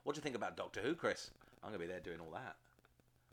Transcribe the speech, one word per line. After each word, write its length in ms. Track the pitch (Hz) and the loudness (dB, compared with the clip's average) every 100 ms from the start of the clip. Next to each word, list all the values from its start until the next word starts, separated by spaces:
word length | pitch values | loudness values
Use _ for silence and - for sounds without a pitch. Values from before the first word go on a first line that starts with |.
What 100 | 135 | -2
do 40 | 147 | 0
you 40 | |
think 140 | 147 117 | 0 2
about 200 | 101 85 | 0 0
Doctor 240 | 92 - | -2 0
Who, 140 | 107 | 2
Chris?" 360 | 165 117 90 - - - - | 4 4 4 0 -12 -20 -12
I'm 80 | 98 | -4
gonna 100 | 104 | -2
be 60 | 85 | 0
there 140 | 90 | -2
doing 200 | 90 82 | -4 -6
all 100 | 80 | -6
that. 240 | 85 123 - - - - _ - - - | -6 -6 -10 -14 -20 -20 _ -20 -20 -20